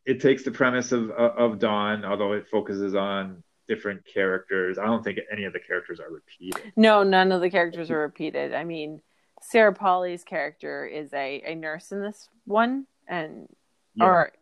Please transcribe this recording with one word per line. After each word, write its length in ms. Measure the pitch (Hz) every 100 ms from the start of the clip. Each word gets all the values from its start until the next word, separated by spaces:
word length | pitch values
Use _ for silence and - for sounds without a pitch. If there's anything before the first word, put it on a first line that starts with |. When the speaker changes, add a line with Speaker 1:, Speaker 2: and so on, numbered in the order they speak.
| 131
Speaker 1:
it 140 | 127
takes 240 | 135 135
the 80 | 127
premise 400 | 113 127 123 123
of, 180 | 123 110
of, 220 | 117 117 120 120
of 40 | 104
Dawn, 460 | 110 104 104 107
although 300 | 98 101 101
it 120 | 104 -
focuses 480 | 107 104 98 98
on 480 | 98 98 98 95 90 _ _ -
different 360 | 107 104 95 _
characters. 720 | 98 95 92 - 95 92 92
I 60 |
don't 180 | 107 113
think 160 | 101 92 -
any 140 | 107 95
of 60 |
the 60 | 87
characters 400 | - 90 - 82
are 100 | 78
repeated. 600 | 80 _ - - - 214 -
Speaker 2:
No, 260 | 220 208
none 300 | 196 190 190
of 80 | 185
the 100 | 180
characters 400 | 180 170 170 160
are 80 | 156
repeated. 560 | 147 - 156 143 143
I 80 | 123
mean, 400 | 170 160 151 156 _ _ _ _
Sarah 300 | - 233 214
Polley's 480 | 190 196 180 180 175
character 640 | - 170 147 - 151 143 143
is 260 | 151 143
a, 300 | 143 135 139
a 120 | 151 165
nurse 340 | 156 160 -
in 120 | 202
this 260 | 202 - - _
one, 420 | - 208 233 269 269 _ -
and 400 | 175 156 107 - _ _ _ _ -
Speaker 1:
Yeah. 80 |
Speaker 2:
or 280 | 185 175 151 _